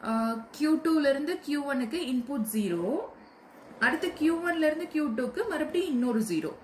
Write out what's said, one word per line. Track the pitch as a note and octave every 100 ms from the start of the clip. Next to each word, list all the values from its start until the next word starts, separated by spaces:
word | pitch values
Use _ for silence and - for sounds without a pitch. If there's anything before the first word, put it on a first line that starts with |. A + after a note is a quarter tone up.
ஆ, | A3 A3+ A3+ A3+ A3+ -
கியூ | D4+ D#4 D#4+
டூல | D#4+ C#4
இருந்து | C#4 D4+ - -
கியூ | D4 C#4+
ஒன்னுக்கு | C4 A#3 E4 C4+
input | B3+ A#3 C#4 G#3+ A3
zero. | G3+ E3+ F3+ D#4 - - - - - - - - A#3
அடுத்து | D#4+ F4 -
கியூ | D4+ E4 F4
ஒன்ல | E4+ D#4
இருந்து | D#4+ F4
கியூ | D#4 D4 A3
டூக்கு | B3 - A#4
மறுபடியும் | D#4+ D4+ F4 F#4
இன்னொரு | B3 B3 A3+ G#3+
ஜீரோ. | E3 D#3 -